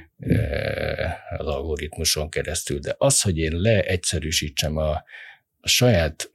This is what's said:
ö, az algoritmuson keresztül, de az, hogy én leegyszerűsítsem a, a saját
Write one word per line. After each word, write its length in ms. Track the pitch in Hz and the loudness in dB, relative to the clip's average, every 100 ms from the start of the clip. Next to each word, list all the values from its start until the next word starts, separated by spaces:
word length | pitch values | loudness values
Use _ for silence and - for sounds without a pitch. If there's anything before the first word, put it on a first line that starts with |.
| - _ | -6 _
ö, 840 | - - 73 73 - - 76 - - - - - | 0 2 2 -2 -2 -2 -2 -2 -4 -6 -8 -6
az 80 | 73 | -4
algoritmuson 840 | 71 80 73 76 - 80 76 76 | -4 -2 -4 -6 -2 -2 0 -2
keresztül, 500 | - 69 - - 73 | -4 -4 -6 -4 -6
de 160 | 67 - | -4 0
az, 240 | 139 - | 2 4
hogy 160 | 107 80 | 2 2
én 140 | 80 85 | 0 2
leegyszerűsítsem 1200 | 107 104 - 90 - 85 80 76 73 - 76 78 | 4 4 4 0 0 -2 -2 -2 -2 -4 -2 0
a, 140 | 78 76 - - - - _ _ | 0 -2 -6 -18 -20 -20 _ _
a 60 | - | 0
saját 640 | - 123 101 80 - - | 4 6 4 2 -2 -12